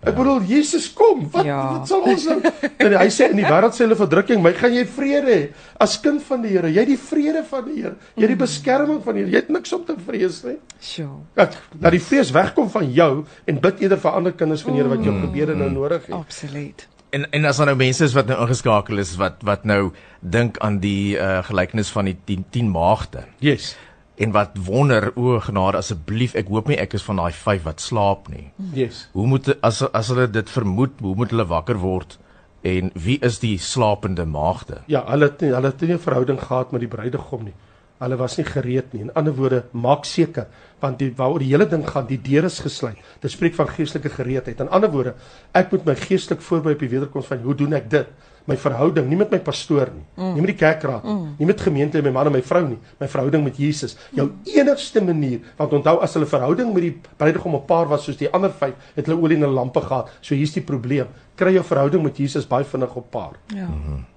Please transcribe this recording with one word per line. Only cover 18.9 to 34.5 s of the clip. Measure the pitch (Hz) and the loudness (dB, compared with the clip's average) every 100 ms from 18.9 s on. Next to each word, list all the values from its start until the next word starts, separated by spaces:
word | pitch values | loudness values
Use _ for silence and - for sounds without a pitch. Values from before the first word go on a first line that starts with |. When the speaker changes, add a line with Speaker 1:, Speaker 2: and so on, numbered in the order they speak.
| 107 | -2
Speaker 3:
is, | 95 87 | -2 -2
wat, | 95 - | -2 -2
wat | 104 101 | -2 -2
nou | 110 101 98 - - - | 2 2 2 -4 -20 -14
dink | - 110 120 - | -2 0 0 0
aan | 107 101 | -2 0
die, | 98 98 101 101 | 0 0 0 0
eh, | 95 92 | 0 0
gelykenis | 90 98 90 110 101 | 0 0 0 0 -2
van | - | -2
die | 98 90 | -2 -4
tien, | - 95 95 | -6 -6 -4
tien | 120 117 | -2 0
maagde. | 85 85 110 - - - _ | 2 2 2 -2 -14 -16 _
Speaker 1:
Yes. | 143 139 - - - _ _ - | 0 0 -2 -16 -20 _ _ -4
Speaker 3:
En | 110 | 0
wat | 98 101 98 | 0 0 -4
wonder, | 92 107 143 117 101 | -2 2 4 4 2
"O | - 123 123 | -2 0 0
genade, | - 101 92 98 | 0 0 0 0
asseblief, | 95 90 76 107 123 | -4 -8 -6 -2 -2
ek | - 92 | -2 -2
hoop | 104 110 | -4 0
nie | 147 | -2
ek | 95 | -2
is | 104 | -6
van | - 98 | -4 -4
daai | 85 | -4
vyf | - - 101 | -4 -2 -2
wat | 78 76 | -2 -8
slaap | - 113 101 98 - | -6 0 0 -2 -6
nie." | - 76 - 190 | -16 -16 -12 -10
Speaker 1:
Yes. | 139 123 - - | -4 -4 -6 -10
Speaker 3:
Hoe | 95 113 | -2 0
moet, | 135 135 139 | 0 0 0
as, | 113 107 131 | 0 0 -2
as | 107 110 | -2 -2
hulle | 127 123 | 0 0
dit | 107 107 | 0 -2
vermoed, | - 104 92 135 - | -2 -2 0 0 -2
hoe | 101 | -6
moet | 95 120 | -2 -2
hulle | 117 98 | 0 0
wakker | 82 80 113 | -2 -2 -2
word? | 90 92 - - _ - _ _ | -2 -2 -6 -20 _ -20 _ _
En | - 92 90 | -2 -2 -2
wie | 90 82 139 | -4 -2 0
is | 123 110 | 0 -2
die | 113 98 | -4 -4
slapende | - 131 110 104 101 90 | -4 -2 0 0 -4 -4
maagde? | 82 73 78 | -4 -2 -2